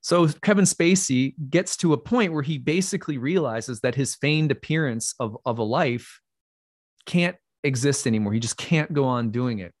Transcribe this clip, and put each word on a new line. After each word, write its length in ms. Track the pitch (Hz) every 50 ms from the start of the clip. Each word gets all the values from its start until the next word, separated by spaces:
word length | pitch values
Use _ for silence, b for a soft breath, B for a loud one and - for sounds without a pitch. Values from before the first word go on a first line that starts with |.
So 280 | - - 175 175 170 156
Kevin 380 | 147 - - - 208 196 196
Spacey 680 | 170 - - 170 170 190 185 - - 135 127 131 135 - - 151 131
gets 260 | 135 170 190 - - -
to 140 | - 170 151
a 60 | 139
point 340 | - - 220 254 220 180 160
where 120 | 151 139
he 140 | 139 160 139
basically 600 | 123 131 151 185 185 - - 190 - - 151 131
realizes 640 | 117 139 175 190 156 127 110 113 113 - 123 110
that 160 | - 127 123
his 180 | 127 139 120 -
feigned 380 | - - 143 151 156 156 151 131
appearance 640 | - - - 151 160 160 139 113 117 - - - _
of, 180 | 127 110 104 - _
of 140 | 127 117 113
a 60 | 113
life 560 | 107 117 151 175 139 120 117 - - - - _ _ _ _ _ _ _ _ _ _ _ _ _ _ _ _ _
can't 280 | - - 175 175 175 185 _ _ _ _ _ -
exist 420 | 147 135 123 123 143 139 - -
anymore. 260 | 127 113 110 107 101 104
He 60 | 113
just 180 | 113 110 -
can't 360 | - - - 170 160 151 - 165
go 100 | 143 135
on 300 | 131 127 123 117 113 107
doing 260 | 120 127 127 117 104
it. 160 | 92 85 _ _